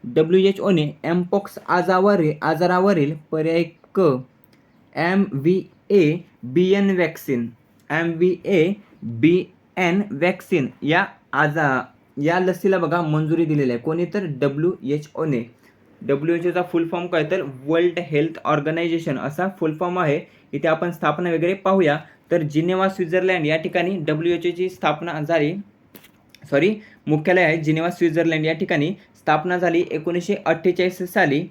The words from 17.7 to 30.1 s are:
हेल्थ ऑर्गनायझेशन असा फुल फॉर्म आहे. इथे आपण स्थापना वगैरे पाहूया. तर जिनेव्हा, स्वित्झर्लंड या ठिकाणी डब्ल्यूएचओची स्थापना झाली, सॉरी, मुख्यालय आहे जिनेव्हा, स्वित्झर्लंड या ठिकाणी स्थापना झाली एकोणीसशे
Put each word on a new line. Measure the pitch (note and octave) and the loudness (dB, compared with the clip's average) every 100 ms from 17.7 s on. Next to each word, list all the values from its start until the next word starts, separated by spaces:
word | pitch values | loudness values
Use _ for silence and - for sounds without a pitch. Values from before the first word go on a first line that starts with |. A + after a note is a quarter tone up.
| D#3+ F3 E3+ | 2 2 -2
हेल्थ | F3 D3 D#3+ - | -2 0 0 -4
ऑर्गनायझेशन | - D3+ C#3+ E3 E3+ E3 E3 C3 | -2 0 0 -2 -2 -2 -2 -4
असा | C#3+ D3+ F#3+ F#3+ | -6 -4 -6 -2
फुल | D#3+ D#3 | -4 -2
फॉर्म | F3 F3+ | -4 0
आहे. | D#3+ F3+ - _ _ | 0 0 -4 _ _
इथे | C#3+ D#3+ | -4 0
आपण | D#3+ F3 | 0 -2
स्थापना | E3+ D#3+ D3+ F3 | -2 -2 0 -2
वगैरे | D#3+ F3 | 0 0
पाहूया. | F#3+ F#3+ G3 D#3+ D3+ - _ _ | 0 0 2 2 0 -4 _ _
तर | E3+ | -2
जिनेव्हा, | D3+ D3 F3 F#3 F#3+ | 0 -2 0 0 0
स्वित्झर्लंड | F#3+ E3+ F3+ F#3 F3+ D3 | 0 -2 0 2 0 0
या | D#3+ | 0
ठिकाणी | F3+ F#3 F3 G3 | -2 -2 -2 -2
डब्ल्यूएचओची | D3+ D3+ E3+ E3+ F3 E3+ F#3 | -2 0 0 0 -2 -2 -6
स्थापना | F3+ D#3+ D3+ E3+ D#3 | -2 -2 -2 -6 -6
झाली, | D3 E3 D3 G3 - _ _ - - _ _ - - | -2 0 0 -4 -12 _ _ -20 -20 _ _ -20 -2
सॉरी, | C#3+ F3+ G#3+ - - - | 2 2 -2 -10 -14 -2
मुख्यालय | D3+ D3+ F3+ | 0 2 4
आहे | E3 E3 | 4 2
जिनेव्हा, | D3+ D#3+ E3+ | 0 0 -2
स्वित्झर्लंड | F3 E3+ D#3+ E3 D#3 D#3 | 0 0 2 0 0 0
या | |
ठिकाणी | D#3+ F#3 E3 D3 - _ _ | -2 -2 0 0 -4 _ _
स्थापना | - D3+ F3 F3+ | 0 0 0 0
झाली | F3 E3 - | 2 0 0
एकोणीसशे | D#3 D#3 | -4 -4